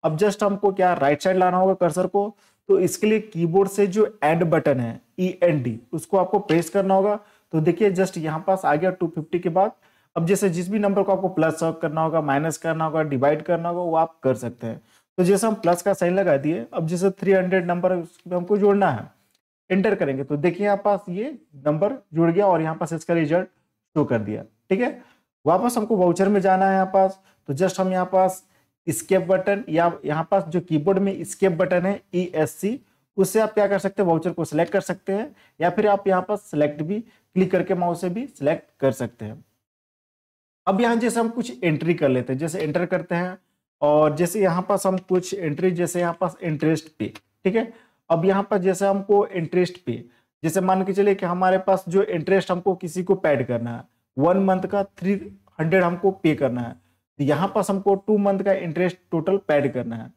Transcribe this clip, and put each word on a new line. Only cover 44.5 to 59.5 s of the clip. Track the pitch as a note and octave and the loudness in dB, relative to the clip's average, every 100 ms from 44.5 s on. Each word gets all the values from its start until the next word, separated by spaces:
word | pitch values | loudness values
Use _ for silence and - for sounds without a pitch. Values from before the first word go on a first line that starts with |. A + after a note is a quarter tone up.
| E3+ F#3 | 0 0
पास | G3+ F#3+ | 0 0
हम | F#3 | -2
कुछ | - F#3 F3+ | 0 -2 -2
एंट्री, | G3 E3 D3 F#3 | -6 -4 0 0
जैसे | E3+ F3 F3 | 0 -2 -2
यहाँ | F3 E3+ | -2 -2
पास | F3+ - | -4 -4
इंटरेस्ट | F3+ D3 D#3 D#3 - _ | -6 -2 0 0 -4 _
पे, | G#2+ - _ _ F#3+ | -10 -10 _ _ -2
ठीक | A3 | 0
है। | A#3 - _ _ _ | -4 -10 _ _ _
अब | E3 F#3 | 2 2
यहाँ | G3 G3 | 2 0
पर | G#3 | 0
जैसे | F#3 F3+ G3 | 0 0 0
हमको | G3 G3 G3+ G3+ | 0 2 2 2
इंटरेस्ट | F#3 D#3 F3+ F3 - - | -4 -2 0 0 -4 -8
पे, | A#2+ - _ _ _ | -8 -10 _ _ _
जैसे | D#3+ F#3+ | -2 0
मान | F#3 F#3+ F#3+ | 2 0 0
के | |
चलिए | G3 G3+ G3 | 2 2 2
कि | F3+ | -2
हमारे | F3+ F#3 F#3 | 0 2 2
पास | F#3+ F#3+ F#3 | 2 0 2
जो | F#3 | 0
इंटरेस्ट | - F3 D#3 F#3+ - | 0 -2 2 0 2
हमको | F3 F#3 F3+ | -2 -2 -2
किसी | F3+ F3 | -4 -6
को | F3+ F#3+ | 0 0
पेड | D#3+ C#3 B2 | 2 2 0
करना | A#2+ A#2 A#2 | -4 -4 -10
है, | - _ _ - | -14 _ _ 0
वन | D#3 F#3+ | 2 4
मंथ | G3 F#3 | 2 0
का | F#3 G3+ | 0 -2
थ्री | G3 - F3+ G3+ - - _ - | -4 -4 -2 -2 -4 -20 _ -4
हंड्रेड | D#3 F#3+ | 2 2
हमको | F3 F3 G3 | 2 2 0
पे | F#3+ D#3+ D3 | 2 0 0
करना | C3+ A#2+ | -2 -2
है, | A#2+ - _ _ _ - | -8 -12 _ _ _ -4
तो | |
यहाँ | C#3 D3 F#3+ G#3+ | 0 0 0 -2
पास | F#3+ | -2
हमको | G3 G3+ G3 | 0 0 0
टू | - G#3 | 0 2
मंथ | G3+ G3 | 2 0
का | G3 | 0
इंटरेस्ट | F#3+ F3 D#3 F3+ F3 _ | -2 -2 -2 -2 -4 _
टोटल | E3 D#3+ G3 | -4 0 -2
पेड | - | 2